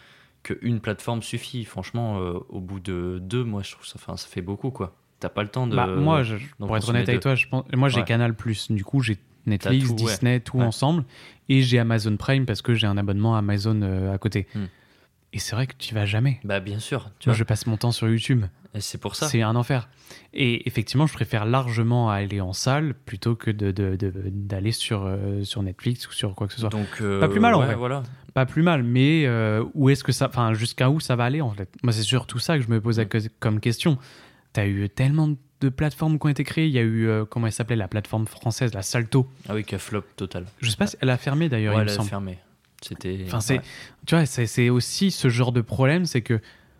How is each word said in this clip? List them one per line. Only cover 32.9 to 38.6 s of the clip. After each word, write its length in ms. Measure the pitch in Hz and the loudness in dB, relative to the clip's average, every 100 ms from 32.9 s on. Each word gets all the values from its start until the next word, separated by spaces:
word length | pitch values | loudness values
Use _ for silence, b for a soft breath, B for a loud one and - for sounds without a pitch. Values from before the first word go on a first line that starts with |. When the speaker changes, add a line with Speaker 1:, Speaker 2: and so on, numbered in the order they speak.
| 113 | 2
Speaker 2:
à 40 | |
Speaker 1:
Mm. 40 | 104 | 2
Speaker 2:
que-, 200 | 113 107 - | 0 -2 -2
comme 200 | 117 107 | 0 0
question. 380 | 120 113 175 131 B B B B B | 0 2 2 0 B B B B B
T'as 140 | - 101 | -2 0
eu 220 | 101 104 | 0 -2
tellement 420 | - 131 156 151 139 _ _ | 0 2 2 2 0 _ _
de 80 | 135 | -2
plateformes 500 | 131 151 - 156 156 | 0 -2 0 0 2
qui 80 | 151 | 2
ont 40 | |
été 120 | 139 | 0
créées. 220 | 139 - 160 | -2 0 2
Il 60 | |
y 60 | 127 | 4
a 40 | |
eu, 240 | 113 113 113 | 2 2 2
euh, 160 | 110 | 2
comment 220 | 107 120 113 | 0 -2 -2
elle 60 | |
s'appelait, 240 | - 110 113 | -2 -2 -2
la 100 | 98 | 0
plateforme 380 | 107 104 110 110 | -4 -2 -2 -2
française, 460 | - 123 113 | -4 -4 -2